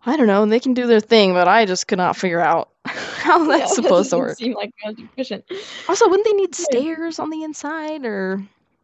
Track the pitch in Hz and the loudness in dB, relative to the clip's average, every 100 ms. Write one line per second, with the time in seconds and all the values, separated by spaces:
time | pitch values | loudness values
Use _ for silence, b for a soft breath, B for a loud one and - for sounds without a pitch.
0 | 240 302 220 196 214 226 262 247 240 220 | -4 2 2 4 2 2 0 0 2 2
1 | 214 226 190 180 175 220 208 180 - 185 | 4 4 4 4 4 4 2 -2 -4 -2
2 | 175 - 190 170 160 165 - _ - - | 0 -2 -2 0 0 0 -4 _ -14 -12
3 | - - 311 359 311 330 262 370 262 180 | -12 -4 2 2 4 2 0 0 2 2
4 | - 170 - - 240 208 208 - 214 226 | 2 -2 -4 -6 -6 -6 -10 -12 -14 -14
5 | 226 - 254 196 - 381 B B B 392 | -14 -10 -10 -10 -12 -14 B B B 2
6 | 427 392 440 403 359 330 320 247 311 320 | 4 4 2 2 0 -4 -2 -2 -2 -6
7 | 330 320 311 311 311 302 294 320 311 311 | -8 -8 -8 -8 -10 -10 -10 -8 -8 -8
8 | 247 202 190 196 196 _ _ _ | -8 -6 -4 -6 -10 _ _ _